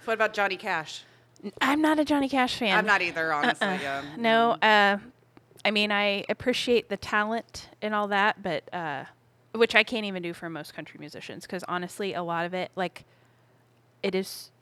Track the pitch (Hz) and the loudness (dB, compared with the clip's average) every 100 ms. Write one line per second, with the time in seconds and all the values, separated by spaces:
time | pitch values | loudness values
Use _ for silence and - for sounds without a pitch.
0 | - 220 214 208 202 185 - 175 151 - | -2 0 0 2 -2 -2 -4 -4 -6 -14
1 | - _ _ _ 202 - 262 294 311 311 | -16 _ _ _ -14 -2 0 4 4 2
2 | 294 294 269 277 247 - 233 196 214 196 | 2 2 2 2 0 0 2 2 4 2
3 | 180 165 160 151 147 - 196 185 143 139 | 2 -2 0 2 2 0 -2 -2 -4 -6
4 | 143 156 226 226 233 - 214 214 202 202 | -8 -2 2 4 4 4 6 6 6 2
5 | 233 _ _ - _ _ - 214 208 202 | -4 _ _ -20 _ _ -2 0 0 2
6 | 208 202 - - - 233 - 240 - 196 | 0 -2 -4 -4 -2 -2 2 2 2 -8
7 | - 214 214 226 - - - - 214 214 | -2 -2 0 -4 -8 -18 -20 -10 -4 -2
8 | 208 202 208 - 202 156 - 180 160 139 | 0 2 2 0 -4 -4 -6 -8 -6 -8
9 | 135 _ _ _ _ 220 226 226 220 233 | -10 _ _ _ _ 0 4 6 4 0
10 | 208 190 170 170 170 160 151 - 156 151 | -4 -6 -8 -10 -10 -10 -12 -14 -16 -14
11 | 147 165 - 123 - 185 - 175 180 - | -16 -14 -14 -14 -10 -10 -6 -6 -6 -6
12 | 196 156 170 170 175 185 180 - 180 - | -6 -4 -4 -4 -4 -4 -6 -4 -6 -6
13 | - _ _ _ _ _ _ _ _ _ | -20 _ _ _ _ _ _ _ _ _
14 | 196 185 190 - - _ | -4 -4 -6 -10 -18 _